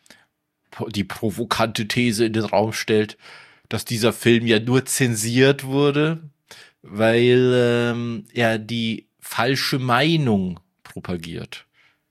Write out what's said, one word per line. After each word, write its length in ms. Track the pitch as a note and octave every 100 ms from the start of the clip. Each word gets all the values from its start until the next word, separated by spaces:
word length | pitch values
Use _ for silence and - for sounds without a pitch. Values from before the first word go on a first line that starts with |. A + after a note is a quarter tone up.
| _ - _ _ _ _ _
po-, 180 | - -
die 140 | G2
provokante 840 | F#2+ - A2+ F#2 A2+ - A2+ A2 G#2+
These 380 | - A#2+ G#2 A2+
in 80 |
den 100 | A2 G#2
Raum 280 | G2 A2
stellt, 440 | - - G#2+ G#2+ - - - - _ -
dass 160 | G#2+ -
dieser 280 | A#2 A#2
Film 320 | G#2 A2+ A#2 A#2
ja 140 | G#2+
nur 260 | A#2 B2+ -
zensiert 800 | - B2+ A2 A#2 B2 C3+ C#3
wurde, 580 | C3+ C#3 C#3+ C#3+ D#3 D#3+ D#3 _ _ - - _
weil, 680 | - G2+ A2+ A#2+ B2 B2 B2+ B2
ähm, 680 | A#2+ A#2+ A#2+ A#2+ A#2+ A2+ -
er 260 | A#2+ A2+ A2
die 480 | A2 A#2+ A2+ A2 - _
falsche 600 | - - A#2+ C3+ - C#3
Meinung 800 | B2+ A#2+ D#3 E3 C3 G#2 F#2 E2+ _ _
propagiert. 800 | - - - F2 E2 E2+ - - - _ _ _ _